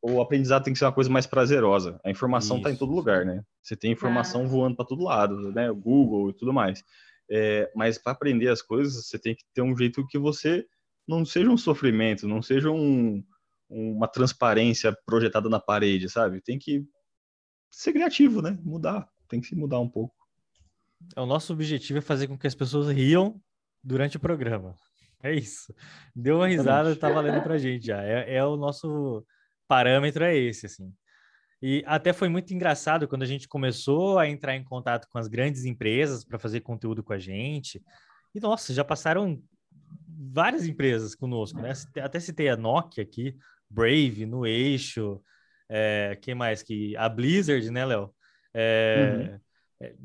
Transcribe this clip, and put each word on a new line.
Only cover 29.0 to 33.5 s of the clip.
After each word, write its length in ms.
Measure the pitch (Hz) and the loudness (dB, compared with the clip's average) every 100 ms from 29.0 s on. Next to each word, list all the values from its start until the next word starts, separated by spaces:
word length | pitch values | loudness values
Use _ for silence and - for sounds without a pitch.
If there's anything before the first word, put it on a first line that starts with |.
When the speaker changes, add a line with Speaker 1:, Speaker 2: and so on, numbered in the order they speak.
| 139 110 - _ _ _ _ | -4 -6 -10 _ _ _ _
Speaker 2:
parâmetro, 560 | 131 123 131 147 151 | 4 6 4 2 0
é 120 | 170 156 | 2 2
esse, 300 | 123 110 101 | 0 -4 -14
assim. 260 | - 95 95 _ _ _ _ _ _ | -16 -18 -18 _ _ _ _ _ _
E 220 | 131 139 143 | -2 -2 0
até 260 | 151 175 | 0 2
foi 160 | 175 185 | 2 0
muito 240 | 170 180 | -2 -4
engraçado 540 | 185 175 143 - 160 147 | -2 0 0 0 0 0
quando 140 | 135 | -4
a 40 | 131 | -4
gente 220 | 139 | -6
começou 720 | - | -8